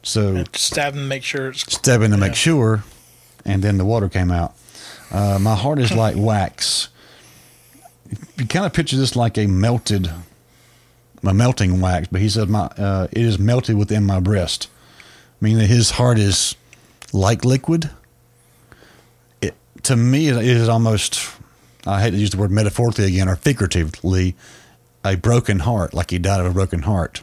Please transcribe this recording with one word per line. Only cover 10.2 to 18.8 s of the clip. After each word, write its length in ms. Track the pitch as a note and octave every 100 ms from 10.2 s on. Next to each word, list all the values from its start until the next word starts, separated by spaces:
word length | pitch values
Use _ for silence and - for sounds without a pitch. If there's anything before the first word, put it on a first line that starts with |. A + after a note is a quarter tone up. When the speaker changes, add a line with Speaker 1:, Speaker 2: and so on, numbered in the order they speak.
| F2 _ _ _ _ _ _ _ _ -
Speaker 1:
a 80 | G2
melting 460 | G2 B2 B2+ F#2+ F2+
wax, 280 | F#2 F2+ F2
but 80 | F#2
he 80 | G#2+
said, 200 | G#2 G2
"My, 160 | G#2+ E2+ -
uh, 320 | G2+ F#2+ F#2
it 120 | -
is 160 | A#2 G2+
melted 380 | G2+ B2 - G#2+
within 280 | G#2 G#2+
my 160 | G2+ F#2+
breast," 480 | F2+ G#2 E2 - - _ - - - - _ _
meaning 180 | G#2+ A2+
that 80 | G#2
his 240 | A#2+ A2
heart 260 | - B2 A2+
is 360 | G2+ F#2 - - _ - _ _ -
like 320 | G2 G2 A#2
liquid. 460 | B2 C3+ - E3 D#3 - _ _ _ _ _ _ _ -